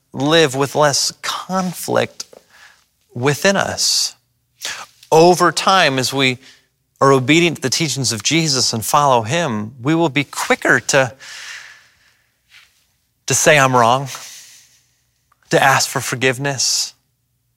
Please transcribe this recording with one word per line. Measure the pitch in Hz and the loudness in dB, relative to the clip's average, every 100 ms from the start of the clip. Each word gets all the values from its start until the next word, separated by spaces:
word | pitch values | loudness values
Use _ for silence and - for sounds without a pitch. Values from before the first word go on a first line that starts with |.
| _ | _
live | 131 143 165 147 135 | -4 2 4 2 0
with | 139 143 | -2 2
less | 147 131 - - | 2 2 -4 -8
conflict | - - - 185 185 - - 120 120 - - - _ _ - _ _ _ _ | -10 -10 -6 -6 -6 -8 -4 -2 -2 -6 -20 -20 _ _ -20 _ _ _ _
within | 123 135 139 196 196 | -4 -2 0 0 0
us. | - - - - - - _ _ _ - - - - _ - | -2 -4 -2 -2 -4 -10 _ _ _ -16 -14 -14 -18 _ 0
Over | 156 175 175 175 | 4 6 6 2
time, | - - 190 151 131 | 0 2 2 2 0
as | 120 | -2
we | 135 131 120 - _ _ _ _ - | 0 -2 -2 -10 _ _ _ _ 0
are | 139 | 4
obedient | 135 127 165 170 131 | 4 4 2 2 -2
to | |
the | 127 | -6
teachings | - 151 131 110 | -4 -4 -4 -4
of | 110 | -4
Jesus | - 160 160 131 - | -2 -2 0 -2 -2
and | 113 | -4
follow | - 147 143 123 | -2 0 2 2
him, | 110 170 156 107 107 131 | 0 -2 -2 -4 -8 -8
we | 135 165 | -2 0
will | 165 | 0
be | 139 - | -2 -6
quicker | - - 254 - 127 | -6 -4 -2 2 0
to, | - 143 127 - - - - - - - _ _ _ _ _ _ _ - _ _ _ _ _ _ - | 2 0 0 -4 -20 -18 -18 -18 -20 -20 _ _ _ _ _ _ _ -20 _ _ _ _ _ _ -6
to | |
say, | - 170 151 | 0 4 4
"I'm | 131 127 | 4 4
wrong," | 113 131 131 - - - - - _ _ _ _ _ _ _ _ - | 4 2 -2 -12 -18 -20 -20 -20 _ _ _ _ _ _ _ _ -2
to | 151 | 2
ask | 135 131 - | 2 2 0
for | 135 | -4
forgiveness, | - 123 131 123 143 127 - - - - _ _ _ _ _ | -6 -2 -2 0 -4 -4 -2 -2 -6 -10 _ _ _ _ _